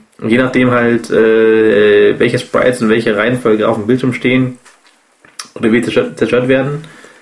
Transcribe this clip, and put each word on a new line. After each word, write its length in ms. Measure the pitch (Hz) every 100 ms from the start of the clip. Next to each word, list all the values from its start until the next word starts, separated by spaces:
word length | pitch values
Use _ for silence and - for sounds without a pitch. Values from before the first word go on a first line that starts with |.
| _ -
je 120 | 110 123
nachdem 340 | 127 127 127
halt, 380 | 120 117 117 -
äh, 1080 | - 110 110 110 110 110 107 104 104 104 -
welche 200 | 123 127
Sprites 420 | - - 127 123
und 80 | 110
welche 260 | 117 113
Reihenfolge 520 | 101 113 123 117 107 110
auf 100 | 110
dem 100 | 104
Bildschirm 260 | 127 131
stehen 440 | 120 127 127 127 123 - _ _ _ _ _ _ - -
oder 180 | - 113
wie 100 | 117
zerstört, 360 | 120 - - -
zerstört 300 | 110 120 127
werden, 360 | 131 139 147 - - - -